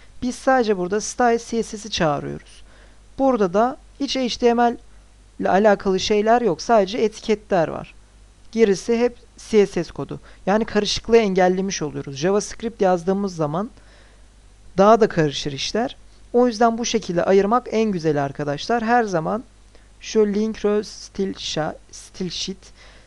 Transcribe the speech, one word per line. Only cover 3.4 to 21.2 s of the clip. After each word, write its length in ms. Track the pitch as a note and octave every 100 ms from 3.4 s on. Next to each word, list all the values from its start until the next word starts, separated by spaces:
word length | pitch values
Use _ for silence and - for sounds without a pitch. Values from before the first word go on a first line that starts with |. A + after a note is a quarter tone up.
| F#3+
da 240 | G3 A#3+ D4+ - -
hiç 160 | C#4 C4
H 240 | B3 -
T 140 | A#3+
M 100 | A#3
L 140 | A#3+ A#3+ - - - - - -
ile 100 | F#3+
alakalı 500 | F#3+ G#3+ G3+ G3+ F#3+
şeyler 420 | - G#3 G#3+ A#3+
yok. 200 | A#3 D#3
Sadece 360 | - A3+ F#3+ B3
etiketler 680 | A3 - - G#3 - F#3+ D3
var. 260 | C#3 - - - - - _ -
Gerisi 480 | A3 G#3 F#3+ - A#3
hep 180 | A#3+ A#3+ - -
C 280 | - A3 G3
S 180 | F#3
S 80 | D#3+
kodu. 280 | - C#3 D3 - - -
Yani 200 | G#3+ A3
karışıklığı 520 | G#3 G#3 - - A#3
engellemiş 640 | G#3+ F#3 F#3 F#3 G3 -
oluyoruz. 340 | D3+ C#3 C#3 C3+
JavaScript 640 | E3+ G3+ G3 - A3+ A3
yazdığımız 540 | F#3+ F3+ E3+ F#3+ G3+ E3+
zaman 340 | D3+ D#3+ A3 - - - - - - - - - - -
daha 220 | G3+ A3+
da 80 | G#3
karışır 440 | E3+ D3+ C#3 D3+
işler. 460 | C#3 - G#3+ B3+ - - - -
O 140 | A#3+ B3
yüzden 300 | G#3+ A#3 A3+
bu 80 | A#3
şekilde 380 | A3+ - E3+
ayırmak 440 | - G3 G3+ B3 -
en 200 | A3 A3
güzeli 300 | F#3 D#3+ D3
arkadaşlar. 640 | C#3 C#3 D3 C#3+ - A#3+
Her 200 | A3 A#3+
zaman 400 | A3 F3 E3 G#3+ - - - - - -
şu 260 | - A3 G#3
link 320 | G#3 A3 G#3+ G#3
row 180 | G#3
style 480 | G#3+ - - -